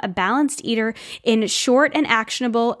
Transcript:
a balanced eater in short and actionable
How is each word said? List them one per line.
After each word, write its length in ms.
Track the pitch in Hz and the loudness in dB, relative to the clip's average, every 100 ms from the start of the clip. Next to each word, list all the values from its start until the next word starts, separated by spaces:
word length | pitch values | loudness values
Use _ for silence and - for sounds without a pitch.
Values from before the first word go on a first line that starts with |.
a 60 | 190 | -4
balanced 560 | 180 185 262 285 - - | -2 0 2 0 -2 -4
eater 280 | 226 220 220 - - | -2 -2 -4 -12 -6
in 240 | - 220 214 | 0 2 2
short 460 | - - 247 294 294 | 0 2 4 4 2
and 120 | 302 | 0
actionable 680 | 226 220 - 247 226 233 - | 0 0 -4 -2 0 0 -2